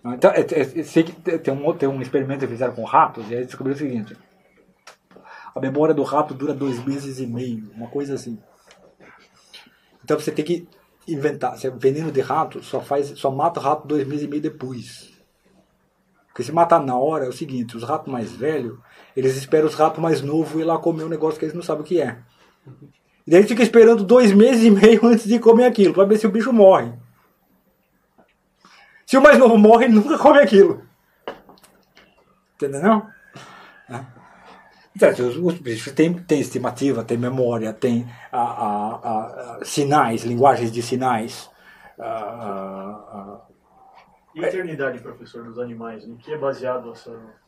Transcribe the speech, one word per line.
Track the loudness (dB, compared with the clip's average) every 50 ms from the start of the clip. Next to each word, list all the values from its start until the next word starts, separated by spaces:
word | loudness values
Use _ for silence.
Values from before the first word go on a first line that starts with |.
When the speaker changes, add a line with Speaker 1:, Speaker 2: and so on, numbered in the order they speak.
| -10
Speaker 1:
Então, | -10 -4 2 2 2
é, | 2 2
é, | -2 -2 -2 -4
é, | -4 -4 -6 -10 -10
sei | -2 0 0 0
que | 0 -6
te-, | -10 -8 -6 -6 -4
tem | -4 -6 -6
um, | -4 -4 -4 -4
tem | -2 -4
um | -4 -4 -6
experimento | -10 -4 -4 -4 -4 -4 -6 -6
que | -6 -8
fizeram | -6 -6 -6 -6 -6
com | -8 -8
ratos | 0 2 2 2 2 -2 -14 -12 -10
e | -8
aí | -8 -8
descobriu | -10 -12 -10 -6 -6 -6
o |
seguinte. | -6 -6 -8 -8 -8 -10 -12 -18 _ _ _ _ _ _ _ _ _ _ _ _ _ _ -20 _ _ _ _ _ -20 _ -20 -20 -20 -20 -14 _
A | -8
memória | -6 -4 -2 0 0 2 2
do | 0 -2
rato | -2 -2 -2 -2 -2 -6
dura | -8 -8 -8 -6
dois | -6 -6 -6 -6 -6 -6
meses | -6 -6 -6 -8 -12 -10 -10
e | -10
meio, | -8 -8 -8 -8 -8 -10 -12 -12 -16 -18
uma | -18 -18
coisa | -10 -8 -8 -6 -6 -8
assim. | -10 -10 -12 -16 -16 _ _ _ _ _ _ _ _ _ _ _ _ -20 -20 _ _ _ _ _ _ _ _ -20 -20 _ _ _ _ _ _ _ _ _
Então | -6 -6 -4
você | -4 -8
tem | -6 -6 -6
que | -6 -6 -8 -8 _ _ _ _ _ _ _ _
inventar. | -10 -8 -4 -4 -6 -4 -4 -8 -8 -8
Você, | -6 -10 -10
veneno | -8 -2 -2 -2 -2 -2 -6 -4
de | -4 -4
rato | -4 -2 -2 -4 -4 -4 -8 -16
só | -14 -8 -10 -10
faz, | -6 -4 -4 -4 -4 -6 -10
só | -6 -6 -4
mata | -4 -2 -4 -2 -4 -2
o | -4
rato | -4 -4 -4 -4
dois | -4 -4 -4 -4
meses | -4 -6 -8 -8
e |
meio | -8 -8 -8
depois. | -8 -8 -10 -10 -14 -12 -12 -14 -16 -18 -20 -20 -20 _ _ _ _ _ _ _ _ _ _ _ _ _ _ _ _ _ _ _ _ _ _ _ _
Porque | _ _ -12 -10
se | -4
matar | 0 0 2 4 4 2
na | 2 0 -2
hora | -2 -2 -2 -2 -2 -4
é | -6
o | -8
seguinte: | -10 -12 -10 -8 -10 -10 -10 -10
os | -12 -8
ratos | -8 -8 -8 -8 -10
mais | -10 -8 -10 -10
velhos, | -10 -8 -6 -6 -6 -6 -8 -10 -14 -16 _ _ _ _ -20 _ _
eles | -4 -2 -2 -2
esperam | -4 -4 -2 0 0 0
os | 0 0
ratos | 0 0 0 0 -2
mais | -2 -2 -2 -2
novos | -4 -4 -4 -4 -4 -4 -4 -4
ir | -2
lá | -2 -4 -2
comer | -2 -4 -4 -4 -8
um | -10
negócio | -6 -4 -4 -4 -4 -6
que | -8
eles | -8 -8
não | -10
sabem | -8 -8 -8 -8 -6
o |
que | -4 -4 -4
é. | -4 -4 -8 -14 -20 _ _ _ _ _ _ _ _ -20 -20 _ -20 -20 _ _ _ _ _ _ _
E | 4
daí | 6 6 6
fica | 4 2 0
esperando | 0 4 6 8 8 8 6 4 2
dois | 4 6 6 6 6 6
meses | 6 6 6 6 6 6
e | 6
meio | 6 8 8 8 8 6 6
<laughs> |
antes | 4 4 4 2
de | 0 -2 4
comer | 6 6 6 8 6
aquilo, | 4 4 4 2 2 4
pra | 4 4
ver | 4 4
se | 2 0
o | -2
bicho | -2 -2 -2 0
morre. | 4 8 8 8 8 6 2 -4 -12 -16 -20 _ _ _ _ _ _ _ _ _ _ _ _ _ _ _ _ _ _ _ _ _ _ _ _ _ _ _ _ _ _ _ _ _ _ _ _ _ _ _ _
Se | 0 2
o | 6
mais | 8 8 8
novo | 8 8 6 8 8
morre, | 8 8 8 8 6
ele | 6 4
nunca | 4 4 2 -2
come | 4 6 6 8 8
aquilo. | 6 6 6 6 6 6 4 -4 -12 _ _ _ _ _ _ _ _ -18 -18 -18 _ _ _ _ _ _ _ _ _ _ _ _ _ _ _ _ _ _ _ _ _ _ _
Entendeu, | _ -8 -8 -6 -2
não? | 2 2 2 2 -2 -8 -20 _ _ _ _ -20 -20 -20 -20 -20 -20 -20 _ _ _
É. | _ -16 -16 -16 -16 -20 -20 _ _ _ _ _ -20 -20 -20 _ _ _ _ _ _ _
Então, | 2 2 2
os, | 2 2 -4 -4 -4
os | -2 -4 -4 -4 -4
bichos | -8 -10 -10 -10 -10 -10 0
têm, | 0 0 0 0
têm | -6 -4 -2 -2 -2
estimativa, | -2 -6 -6 -6 -6 -6 -6 -2 -4 -2 -2 -4 -4
têm | -6 -6
memória, | -4 -4 -6 -4 -2 -2 -2 -2 -4 -6 -8 -8
têm | -4 -4 -2 -2 -2 -6 -8 -18 -20 -20 -10
a, | -6 -4
a, | -4 -4 -6 -6 -6 -6 -4 -6 -6 -8 -10
a, | -10 -8 -6 -6 -6 -8 -10 -14 -16 -16 -16 -16
a | -16 -14
sinais, | -8 -6 -4 -2 0 0 0 0 0 -4 -6 -6
linguagens | -6 -2 2 2 2 4 2 -2 -6
de | -6 -8
sinais. | -6 -6 -6 -4 -2 -2 -2 -4 -6 -10 -14 -18 -20 _ _ _ _ -20 _ _ -20 -20 _ -16
A, | -12
a, | -12 -10 -10 -12 -12 -14 -12 -12 -10 -10 -10 -10 -12 -14 -14 -16 -16
a | -18 -20 -20 -20 -20 -18 -18 -18 -20 -20 _ _ _ _ _ _ _ _ _ _ _ _ _ _ _ _ _ _ _
Speaker 2:
E | -8 -8
a |
eternidade, | -6 -6 -6 -8 -10 -8 -8 -8 -8 -8 -10
professor, | -16 -20 -20 -20 -20 -20 -20 -20 -20
dos | -16 -14 -12
animais? | -12 -12 -12 -16 -16 -16 -16 -16 -20
No | -20 -20
que | -20 _ -14
é | -12
baseado | -8 -6 -8 -8 -6 -8 -8 -8 -8 -10 -14
essa | -20 -20 _ -20 -20 -20 -20 -20 _ _ _